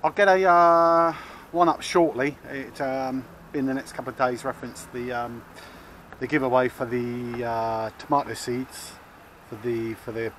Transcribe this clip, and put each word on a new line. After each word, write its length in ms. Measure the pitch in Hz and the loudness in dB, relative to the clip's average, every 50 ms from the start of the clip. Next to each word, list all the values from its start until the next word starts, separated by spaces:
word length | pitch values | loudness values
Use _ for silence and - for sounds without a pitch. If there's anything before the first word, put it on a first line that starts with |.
I'll 80 | - 160 | -2 -2
get 160 | 156 - 202 | 2 4 6
a, 180 | 196 185 190 190 185 | 6 6 6 6 6
uh, 640 | 175 175 170 170 170 170 170 165 165 165 165 165 156 - - - - - - - | 8 8 8 8 8 6 6 6 6 4 4 2 0 -4 -14 -18 -18 -20 -18 -6
one 160 | - 170 175 165 | 2 2 4 4
up 140 | 147 - | 4 0
shortly. 540 | - - - 180 165 160 - 120 135 147 139 - - 127 | -6 0 2 4 4 4 2 -2 -2 -2 -4 -8 -14 -12
It, 300 | 135 135 135 - - - | -12 -12 -12 -12 -8 -6
um, 440 | 143 135 131 131 131 131 131 131 123 - - - - - - | -6 -4 -4 -4 -4 -4 -6 -6 -8 -10 -20 -20 -20 -8 -4
in 120 | 147 131 | -4 -2
the 80 | 135 131 | -2 -2
next 180 | 135 131 - | -4 -6 -8
couple 180 | - - 123 131 | -12 -10 -10 -10
of 80 | 117 - | -2 -2
days, 260 | 135 127 123 117 - | -2 -2 -2 -4 -6
reference 420 | 135 117 - - 120 113 - - - | -8 -8 -8 -12 -14 -14 -16 -18 -12
the, 200 | - 123 120 123 | -10 -10 -8 -6
um, 300 | 123 120 120 120 117 117 113 - - - - - - - - - - - - - - - | -6 -6 -8 -8 -12 -14 -16 -20 -20 -20 -20 -20 -20 -20 -20 -20 -20 -20 -20 -20 -12 -10
the 80 | 131 | -6
giveaway 420 | 120 151 151 135 127 123 127 127 123 | -2 0 0 2 4 4 4 2 2
for 160 | - - 135 | -2 -4 -6
the, 600 | 117 120 123 120 120 120 123 123 120 120 120 120 | -4 -2 -4 -4 -4 -6 -8 -8 -8 -8 -6 -4
uh, 460 | 117 117 113 113 113 113 110 110 110 - - | -4 -2 -2 -2 -2 -2 -4 -6 -6 -8 -12
tomato 360 | - - 147 139 143 107 110 | -4 0 0 0 0 -2 -10
seeds 580 | - - - 123 123 131 - - - - - - - - - - - - - - - - - | -10 -6 -6 -6 -6 -6 -10 -12 -18 -18 -18 -20 -20 -20 -20 -20 -20 -20 -20 -20 -20 -18 -16
for 60 | 120 | -16
the, 380 | 110 107 120 117 113 113 113 110 | -8 -6 -4 -4 -4 -4 -6 -8
for 180 | - - - | -10 -12 -10
the 200 | 107 113 113 110 - | -8 -6 -6 -8 -8